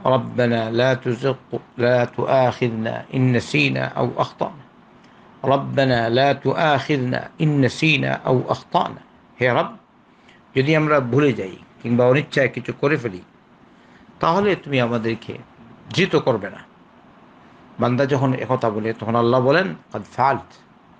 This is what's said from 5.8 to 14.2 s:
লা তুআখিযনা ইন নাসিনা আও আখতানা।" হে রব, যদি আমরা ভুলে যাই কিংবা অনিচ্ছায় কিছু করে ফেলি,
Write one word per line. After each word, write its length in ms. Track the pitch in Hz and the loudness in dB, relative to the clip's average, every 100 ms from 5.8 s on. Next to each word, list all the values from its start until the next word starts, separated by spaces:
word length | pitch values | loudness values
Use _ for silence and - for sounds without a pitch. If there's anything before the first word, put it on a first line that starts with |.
| 131 120 113 | 2 2 2
লা 260 | 120 139 | 2 2
তুআখিযনা 880 | 135 135 - 160 135 - 143 123 127 - - | 2 -2 0 2 0 0 -2 -2 -4 -6 -2
ইন 240 | 156 143 | 0 2
নাসিনা 580 | 120 - 160 139 135 135 | 2 2 2 2 0 -2
আও 180 | - 127 - | 0 0 0
আখতানা।" 520 | - - 175 - - - - - - | -6 -2 -2 -2 -8 -20 -20 -20 -2
হে 80 | 123 | 0
রব, 280 | 127 190 226 _ _ _ _ - - _ 135 | 0 -2 -8 _ _ _ _ -20 -20 _ 0
যদি 200 | 139 156 | 2 2
আমরা 240 | 151 147 | 4 2
ভুলে 320 | 120 135 147 | 2 2 2
যাই 240 | 104 95 87 - - | 0 -6 -12 -20 -10
কিংবা 240 | 117 120 123 | -2 2 4
অনিচ্ছায় 420 | 139 151 147 123 | 2 0 0 0
কিছু 240 | 123 120 - | -2 -10 -4
করে 160 | 143 151 | -2 -2
ফেলি, 240 | 117 90 - _ _ - - - - - - - | -4 -10 -16 _ _ -20 -20 -20 -20 -20 -20 -2